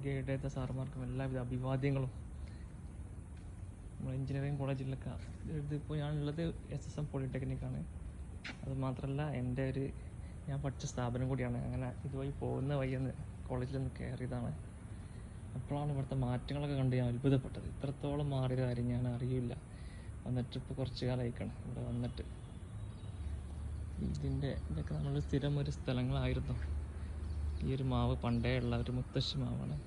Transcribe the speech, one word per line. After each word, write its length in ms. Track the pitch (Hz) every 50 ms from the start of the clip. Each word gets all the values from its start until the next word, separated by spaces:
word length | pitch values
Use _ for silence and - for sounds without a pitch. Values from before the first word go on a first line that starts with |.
| 139
ഗൈഡ് 220 | 139 139 135 127 131
ചെയ്ത 220 | 135 135 135 135 -
സാറുമാർക്കും 460 | 135 127 127 127 131 131 - - 131 127
എല്ലാവിധ 320 | 123 127 135 135 131 131 127 123
അഭിവാദ്യങ്ങളും. 680 | 123 127 123 127 131 135 131 139 143 135 135 131 127 - - - - - - - - - - - - - - - - - - - - - - - - - - - - - - - - - - - - -
നമ്മൾ 160 | - - 131 131 135
എഞ്ചിനീയറിംഗ് 400 | 135 135 139 139 139 143 143 139
കോളേജിലൊക്കെ, 520 | 135 135 139 131 135 131 135 131 - 143 - - - - - - - - 160 151 143
ഇതിപ്പോൾ 340 | 147 151 143 - - 151 151 143
ഞാനുള്ളത് 400 | 147 156 147 147 147 147 165 165 165 - - - - 143
എസ് 100 | 139 - -
എസ് 60 | - 147
എം 60 | 151 - -
polytechnic-ാണ്. 680 | 139 131 127 131 127 135 131 131 131 135 131 131 143 165 - - - - - - - - - - - - - - - -
അത് 100 | 135 135 135 131
മാത്രമല്ല, 360 | 131 123 - - 135 135 143 151 151 135 127
എൻ്റെ 240 | 123 127 123 131 135 131 131
ഒരു, 120 | 135 135 135 - - - - - - - - - - -
ഞാൻ 100 | - 139 139 143
പഠിച്ച 200 | 139 123 - - 143 -
സ്ഥാപനം 340 | 127 123 120 120 123 131 131 135
കൂടിയാണ്. 260 | 127 127 123 120 123 135
അങ്ങനെ 240 | 123 123 127 127 120 - - -
ഇതുവഴി 260 | 135 135 135 135 139 139 -
പോകുന്ന 320 | 127 127 127 127 131 139 147 139
വഴിയൊന്ന് 320 | 131 131 131 131 135 127 - - - - - - - -
കോളേജിലൊന്ന് 440 | 127 127 123 127 135 135 131 131 - -
കയറിയതാണ്. 540 | 123 123 127 123 127 127 127 123 120 131 156 - - - - - - - - - - - - - - - - - - - - 135
അപ്പോഴാണ് 320 | - - 143 143 147 147 143
ഇവിടുത്തെ 240 | 135 135 - 139 135 123
മാറ്റങ്ങളൊക്കെ 520 | 123 123 123 - - 139 143 147 143 143 135
കണ്ട് 160 | 131 127 127 127
ഞാൻ 60 | 123 120 120
അത്ഭുതപ്പെട്ടത്. 560 | 120 139 139 139 131 - - - 104 - - -
ഇത്രത്തോളം 540 | - - 139 139 - - 143 143 147 147 143 135
മാറിയ 220 | 131 131 127 127 131 127
കാര്യം 240 | 123 120 120 120 123 123
ഞാൻ 100 | 123 123 123 120
അറിയില്ല. 360 | 120 127 123 127 127 120 113 - - - - - - - - - - - - - - -
വന്നിട്ട് 300 | 123 127 123 120 - - 135
ഇപ്പോൾ 160 | - - 135
കുറച്ച് 260 | 135 131 113 - - 135
കാലം 140 | 123 127 127 123
ആയിക്കണം 320 | 120 - - 104 101 - - -
ഇവിടെ 180 | 123 127 123 123
വന്നിട്ട്. 360 | 120 120 123 120 120 - - - - - - - - - - - - - - - - - - - - - - - - - - - - - - - - - - - - - 175 -
ഇതിൻ്റെ, 440 | - 143 - 143 135 135 135 139 131 127 127 - -
ഇതൊക്കെ 220 | 151 156 - - 156
നമ്മൾ 240 | 151 147 139 139 147 -
സ്ഥിരം 280 | - - 135 139 143 147 143
ഒരു 100 | 143 143 139
സ്ഥലങ്ങളായിരുന്നു. 800 | - - 139 127 127 127 127 139 135 127 127 127 131 135 - 120 117 - - - - - - - - - - - - - - - - - - - - -
ഈ 20 | 139 135
ഒരു 100 | 135 131 131
മാവ് 240 | 123 120 120 120 131 - -
പണ്ടേ 300 | 120 120 117 117 120 131 127
ഉള്ള 180 | 120 120 117 117 120
ഒരു 100 | 123 123
മുത്തശ്ശി 380 | 127 131 - - 135 131 - - 139 123
മാവാണ്. 320 | 120 120 127 131 - 147 147 -